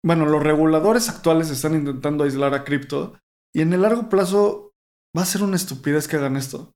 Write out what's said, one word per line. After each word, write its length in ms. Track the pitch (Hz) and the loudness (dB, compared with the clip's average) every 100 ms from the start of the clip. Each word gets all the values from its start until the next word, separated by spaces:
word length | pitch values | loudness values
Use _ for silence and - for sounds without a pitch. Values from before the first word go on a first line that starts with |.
Bueno, 220 | 165 165 151 | 2 2 2
los 160 | 151 | 2
reguladores 680 | 147 151 160 156 190 233 226 | 2 2 4 4 4 2 0
actuales 400 | - 165 160 160 | -2 2 2 0
están 260 | 131 156 160 | -4 -2 -2
intentando 480 | 143 135 147 147 | -2 -4 -4 -2
aislar 300 | 143 135 139 | -2 0 -2
a 100 | 139 | -2
cripto. 560 | 139 143 139 143 165 - _ _ _ | -2 -4 -2 -6 -6 -12 _ _ _
Y 80 | - | -2
en 120 | 160 | 0
el 80 | 180 | 2
largo 280 | 208 233 226 | 2 2 0
plazo 640 | 196 185 202 208 - - _ _ _ _ 160 | 0 2 2 2 0 -14 _ _ _ _ -4
va 80 | |
a 20 | 180 | -2
ser 180 | 190 | -2
una 140 | 202 185 | 0 -2
estupidez 500 | 185 131 143 147 147 | -4 -6 -2 -2 0
que 80 | 156 | -2
hagan 220 | 139 135 | -2 -2
esto. 340 | 131 - - | -6 -12 -16